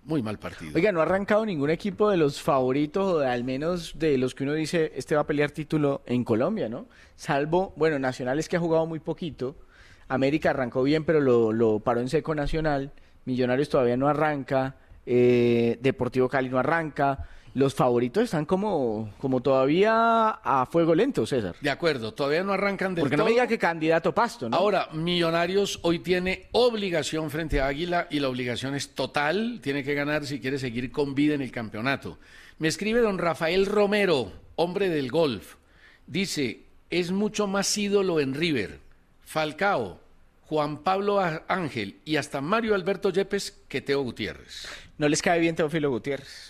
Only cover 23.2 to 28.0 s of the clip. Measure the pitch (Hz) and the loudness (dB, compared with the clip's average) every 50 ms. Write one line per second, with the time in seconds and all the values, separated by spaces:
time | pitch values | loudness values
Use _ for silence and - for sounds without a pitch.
23.2 | 156 226 233 240 247 220 226 220 - 175 170 165 156 156 160 165 165 185 156 - | 2 4 4 2 2 2 0 0 0 0 0 0 0 2 2 2 2 0 2 2
24.2 | 226 233 - - - 113 120 160 185 208 202 175 135 - 156 156 160 170 180 175 | 0 0 0 -6 -6 -2 0 2 2 4 2 2 0 -2 -4 -4 -2 0 0 2
25.2 | 170 165 165 165 170 175 185 202 202 190 - - - 170 170 170 165 170 180 180 | 2 2 2 0 0 2 2 0 0 0 -4 -2 0 0 0 0 0 0 0 0
26.2 | 180 185 185 180 - - - 214 240 254 233 220 202 196 170 160 143 - - 156 | 0 -2 -4 -4 -6 -4 0 2 2 2 2 0 -4 -2 -2 -2 -2 -2 -4 -4
27.2 | 156 156 131 151 165 156 - 147 135 135 143 143 170 175 175 175 | -4 -4 -4 -6 -4 0 0 0 0 0 -2 -4 -4 -2 -2 -2